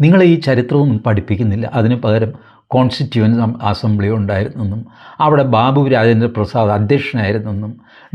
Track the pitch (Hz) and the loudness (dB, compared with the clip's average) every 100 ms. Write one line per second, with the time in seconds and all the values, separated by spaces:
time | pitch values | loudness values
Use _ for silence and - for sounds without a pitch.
0 | 151 190 180 165 139 127 120 147 143 110 | 4 6 6 4 2 0 0 0 2 0
1 | 117 101 - 101 110 101 110 120 113 120 | 0 -2 -2 -2 -2 -2 -4 -2 0 0
2 | 110 110 110 - - _ - 127 127 - | 0 0 -2 -6 -20 _ -4 0 0 -2
3 | 139 120 107 117 113 117 104 101 110 104 | -4 0 2 2 0 -2 -4 -2 -2 0
4 | 101 110 101 98 107 - 101 107 117 - | 0 -2 -2 -2 -4 -6 -8 -8 -12 -18
5 | - - 151 147 131 110 123 139 135 127 | -14 -4 0 2 2 2 2 2 2 2
6 | 113 113 117 110 101 123 107 104 104 143 | 2 2 0 -2 -2 0 0 0 0 0
7 | - 123 101 107 107 101 104 117 _ - | -2 -4 -2 -4 -4 -8 -8 -12 _ -20
8 | - | -6